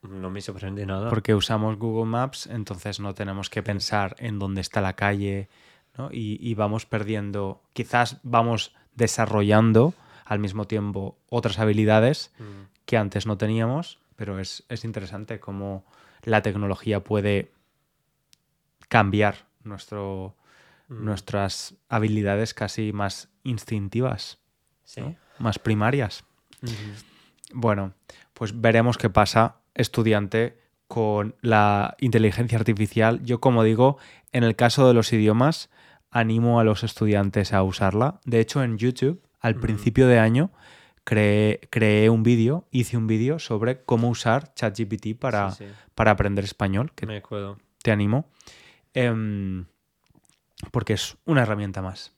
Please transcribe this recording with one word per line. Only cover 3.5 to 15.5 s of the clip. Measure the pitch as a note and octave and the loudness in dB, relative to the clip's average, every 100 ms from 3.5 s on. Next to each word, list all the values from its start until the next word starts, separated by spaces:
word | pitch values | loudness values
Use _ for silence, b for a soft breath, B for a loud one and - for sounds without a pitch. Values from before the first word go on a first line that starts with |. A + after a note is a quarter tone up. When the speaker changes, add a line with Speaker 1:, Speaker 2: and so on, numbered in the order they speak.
| - | -8
Speaker 2:
pensar | G2 G2+ - G#2 G2 - | -6 -6 -4 -4 -4 -6
en | A#2 G#2 | -10 -8
dónde | G2 G2 | -6 -6
está | F2+ - | -4 -4
la | F#2+ F#2+ | -4 -2
calle, | G2+ G2+ G2+ G2 G2+ b b b b - | -2 0 -2 -4 -8 b b b b -14
¿no? | C#3 | -12
Y, | A#2+ G#2+ G#2 | -8 -8 -8
y | A#2+ | -6
vamos | G#2+ G#2 A2 - | -2 -2 -2 -6
perdiendo, | A2 G#2 G#2+ G#2 G2+ G2 G2 _ | -6 -4 -6 -6 -6 -8 -10 _
quizás | - A#2+ A#2+ A#2+ - | -10 -2 0 0 -4
vamos | B2+ A#2 A#2 A2+ - b b | 0 2 2 -2 -6 b b
desarrollando | - A2+ - A2 G#2 G2+ G#2+ A2+ G#2+ C#3+ - b b b | -2 -2 0 0 2 4 6 6 6 4 0 b b b
al | G#2+ | -6
mismo | G#2 G2 G2+ | -4 -6 -6
tiempo | A2 G#2 G2 G2 - _ | -6 -4 -6 -10 -14 _
otras | A#2+ A2 G2+ | -4 -2 0
habilidades | A2 G#2+ G#2+ A2 A#2 D3+ - _ | 2 4 6 6 6 2 -6 _
Speaker 1:
Mm. | G#2+ G2+ G2 _ - | -20 -20 -20 _ -2
Speaker 2:
que | A#2 | -2
antes | G2+ G2+ G#2 | 0 -4 -4
no | G2+ | -4
teníamos, | G#2+ A2+ A2+ C3+ E3+ - _ _ | -2 0 -2 -4 -8 -16 _ _
pero | G2+ F#2+ | -10 -8
es, | F#2 - _ | -10 -14 _
es | A#2 A#2 | -12 -10
interesante | A2 F#2+ G2 G#2+ A2 | -10 -12 -14 -12 -14
cómo | - | -10